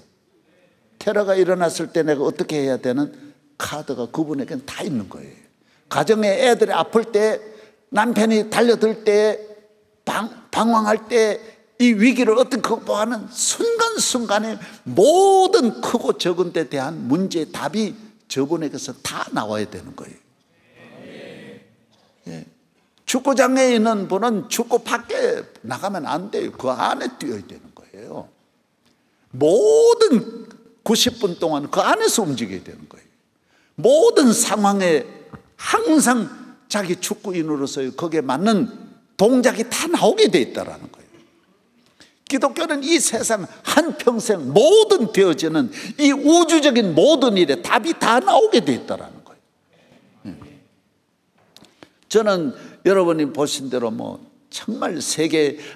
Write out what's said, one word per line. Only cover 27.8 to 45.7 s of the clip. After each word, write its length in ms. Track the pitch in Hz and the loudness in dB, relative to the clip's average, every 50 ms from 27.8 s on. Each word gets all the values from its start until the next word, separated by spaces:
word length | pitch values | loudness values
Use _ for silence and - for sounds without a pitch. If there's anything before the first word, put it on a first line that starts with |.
| - _ - 98 117 - - 107 78 - _ _ _ _ _ _ _ _ _ _ _ _ _ _ _ _ _ _ _ _ | -20 _ -20 -20 -18 -16 -16 -16 -16 -18 _ _ _ _ _ _ _ _ _ _ _ _ _ _ _ _ _ _ _ _
모든 1160 | - 123 147 156 190 247 415 427 440 453 466 466 466 466 453 381 262 202 - - - - - - - - _ _ _ _ | -4 0 2 4 4 4 4 4 6 6 6 6 6 4 4 4 4 2 0 -2 -12 -16 -18 -20 -20 -20 _ _ _ _
구십 380 | - - 226 - - 247 240 - | -2 0 0 2 0 -2 -2 -2
분 180 | - 185 175 - | -4 -6 -4 -4
동안 320 | 180 160 151 139 143 135 | -4 -4 -4 -4 -6 -4
그 100 | - 185 | -2 0
안에서 420 | 185 233 339 440 453 415 - 233 | 2 2 2 2 0 0 0 0
움직여야 400 | 196 151 135 117 117 92 95 90 90 | -2 -2 -4 -6 -6 -8 -8 -12 -14
되는 240 | 87 78 76 76 - | -16 -20 -20 -20 -20
거예요. 180 | - - _ _ _ _ _ _ _ _ _ _ _ _ _ _ _ | -20 -20 _ _ _ _ _ _ _ _ _ _ _ _ _ _ _
모든 580 | - 151 233 277 320 453 466 - 403 285 233 | 0 2 4 6 6 6 6 6 6 6 4
상황에 720 | 208 - - - 196 214 202 202 202 196 185 175 156 131 120 - - - - - - - _ _ _ | 4 2 0 -2 -2 0 2 2 2 2 2 2 2 0 0 -4 -14 -20 -20 -20 -20 -20 _ _ _
항상 1000 | - - - - 440 453 330 311 294 - - 247 233 180 - - - - - - _ _ - | -12 -6 -2 -2 0 2 2 4 4 4 4 2 0 -2 -6 -10 -16 -20 -20 -20 _ _ -8
자기 280 | - 208 190 175 175 | -6 -4 -4 -4 -6
축구인으로서의 1000 | - - - 208 - - 208 180 170 156 160 151 135 139 135 - 143 131 127 120 | -6 -6 -8 -8 -8 -8 -6 -4 -4 -4 -2 -4 -4 -4 -6 -6 -6 -6 -6 -6
거기에 260 | - 170 165 160 156 | -8 -6 -4 -4 -4
맞는 480 | 131 135 - 156 196 226 220 185 131 - - - - - - _ _ _ _ - | -2 -2 -2 0 0 2 2 0 0 -2 -6 -12 -20 -20 -20 _ _ _ _ 2
동작이 500 | 190 233 262 254 - - 185 190 - 247 | 4 4 4 4 2 2 0 -2 -6 -6
다 180 | - - 294 | -6 -6 -4
나오게 420 | 330 339 226 170 214 381 440 427 220 | -2 0 2 2 2 4 4 4 4
돼 120 | 165 151 | 4 2
있다라는 500 | 110 - - 110 90 82 76 - - - | 0 -2 -6 -10 -10 -10 -12 -16 -20 -20
거예요. 160 | - - _ _ _ _ _ _ _ _ _ _ _ _ _ _ _ _ _ _ _ _ - _ _ _ - - | -20 -20 _ _ _ _ _ _ _ _ _ _ _ _ _ _ _ _ _ _ _ _ -20 _ _ _ -8 -6
기독교는 540 | 277 254 277 277 - 339 339 330 302 277 | -2 -2 -2 -2 -2 -2 -4 -4 -4 -4
이 160 | 262 311 339 277 | -2 0 0 0
세상 480 | - - - 214 - 190 226 202 165 - - - | 0 0 -2 -2 -2 -2 -2 -4 -4 -8 -14 -10
한평생 880 | - - - 294 339 302 - - - 240 240 214 - - 202 170 131 123 | -6 0 2 2 2 0 -2 -2 0 0 0 0 0 -2 -2 -2 0 2
모든 600 | 147 202 262 330 415 440 427 - 392 339 226 - | 4 6 6 8 6 6 6 6 4 2 0 0
되어지는 580 | - 190 196 180 151 - 160 156 160 151 127 110 | 2 2 4 4 2 0 -2 -2 0 0 0 -2